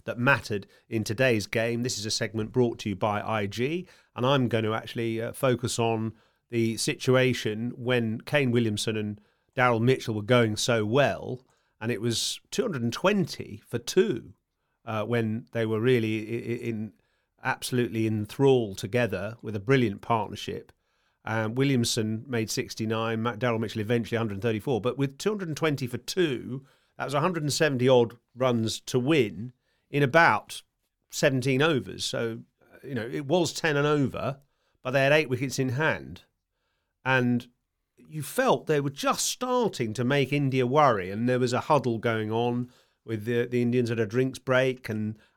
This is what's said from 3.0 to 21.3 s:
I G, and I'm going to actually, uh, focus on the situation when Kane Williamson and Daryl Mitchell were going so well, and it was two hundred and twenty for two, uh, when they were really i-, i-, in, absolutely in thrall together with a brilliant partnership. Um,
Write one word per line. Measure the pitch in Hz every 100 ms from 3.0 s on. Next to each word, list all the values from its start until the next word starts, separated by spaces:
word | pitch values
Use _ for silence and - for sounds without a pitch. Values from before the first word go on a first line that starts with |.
| 110 104
I | 98 110 101
G, | 110 131 175 180 - _ 110
and | 127
I'm | 139 120
going | 113
to | 110
actually, | 113 - 120 117 113
uh, | 117
focus | - 135 120 113 -
on | 113 113 110 - _ _ _
the | 120 113 107
situation | - 135 - 127 127 120 113 107 120
when | 135 120 123 113 110
Kane | - 147 127
Williamson | 120 113 104 - 110
and | 104 104 _ _ _ -
Daryl | 123 113
Mitchell | 120 131 -
were | 107
going | 101 123 113
so | 104 - 113
well, | 107 131 123 82 - 123 _ _ _ _
and | 113
it | 107
was | 117 110 - - _
two | -
hundred | 226 135
and | 117
twenty | - 185 208 170 - - 104 -
for | -
two, | - 185 214 131 - - _ _ _ _
uh, | 113 110
when | 107 120 110 110 -
they | 117 110
were | 110
really | 120 123 110 110
i-, | 107 117 113
i-, | 120 120
in, | 110 110 - _ _ _ _
absolutely | 127 135 - 127 120 113 110
in | 110
thrall | 104 - 139 127 107 92
together | 98 120 117 92 101 120
with | - 104
a |
brilliant | 101 139 113 101
partnership. | - 117 95 101 - 92 - _ _ _ _ _
Um, | -